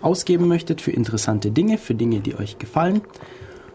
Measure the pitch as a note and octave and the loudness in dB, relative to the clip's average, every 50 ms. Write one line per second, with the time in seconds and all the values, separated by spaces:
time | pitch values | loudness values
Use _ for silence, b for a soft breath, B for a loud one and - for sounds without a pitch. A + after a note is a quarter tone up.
0 | - D#3+ F#3 F#3 - - F3 E3+ F3 F3 E3+ E3+ E3 - D#3+ - - - - B2 | 0 0 0 2 2 2 2 4 4 4 2 2 0 -2 -4 -2 -2 -2 0 0
1 | A2+ A2 A2 G#2+ - - A2 G#2 - G#2+ A2 C#3+ F#3+ A3 A3 G#3+ - - A#2 A2+ | 0 0 0 -2 0 0 0 0 0 2 2 4 4 4 2 0 0 -2 -2 0
2 | A#2+ A#2 A2+ G#2 G#2 A2 - - G#2 G2+ - - - - - D#3 E3+ F3+ G3+ G#3 | 2 2 0 0 -2 -4 -4 -4 -8 -8 -8 -12 -10 -2 0 0 2 2 2 0
3 | G#3 - B B B B B B B B B B B B | -2 -4 B B B B B B B B B B B B